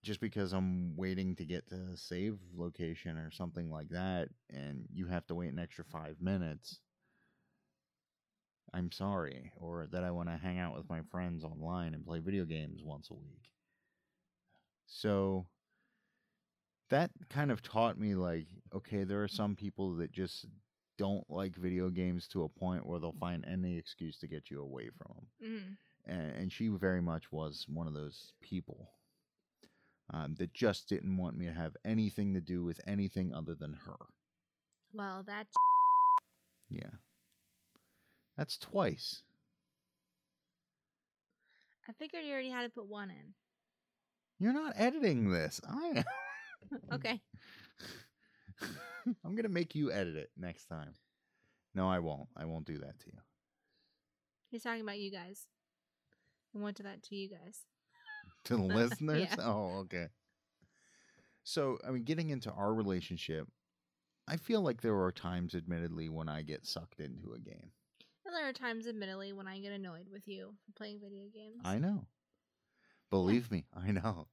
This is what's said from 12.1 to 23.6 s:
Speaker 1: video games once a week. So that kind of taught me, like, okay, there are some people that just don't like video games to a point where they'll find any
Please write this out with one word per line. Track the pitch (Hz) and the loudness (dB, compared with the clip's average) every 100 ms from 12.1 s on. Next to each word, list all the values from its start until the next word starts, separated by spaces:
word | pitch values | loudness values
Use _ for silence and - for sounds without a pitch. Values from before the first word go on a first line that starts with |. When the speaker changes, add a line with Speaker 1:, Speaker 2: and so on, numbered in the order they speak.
| 82 | -2
Speaker 1:
video | 82 98 85 | 0 0 0
games | 80 76 78 | -2 -4 -8
once | 78 73 - | -10 -10 -10
a | - | -14
week. | 143 - - _ _ _ _ _ _ _ _ _ _ _ _ _ _ | -14 -18 -20 _ _ _ _ _ _ _ _ _ _ _ _ _ _
So | - 107 101 98 95 90 _ _ _ _ _ _ _ _ _ _ _ _ _ _ | -2 4 4 4 2 -2 _ _ _ _ _ _ _ _ _ _ _ _ _ _
that | 135 170 - - | 4 4 0 -4
kind | 135 147 | 2 2
of | 107 | 2
taught | - 113 113 - | 2 4 4 4
me, | 104 95 | 2 4
like, | 90 82 80 90 - | 4 2 -2 -12 -8
okay, | 95 - 104 | -8 -2 0
there | 95 101 | 2 2
are | 104 | 0
some | 98 104 98 | 2 0 0
people | 104 - 95 85 | -4 0 0 2
that | 85 | -2
just | - 92 - 107 101 _ _ _ - | -2 -4 -4 -12 -18 _ _ _ -2
don't | 98 101 - | 0 0 -2
like | 78 98 87 | -2 -2 0
video | 90 90 92 | 2 4 2
games | 90 90 87 - | 2 2 2 0
to | 98 | -2
a | 78 | -2
point | - 90 90 - | 0 0 0 -2
where | 85 | -2
they'll | 80 | -2
find | 76 87 85 - | -2 -2 -2 -2
any | 92 | 0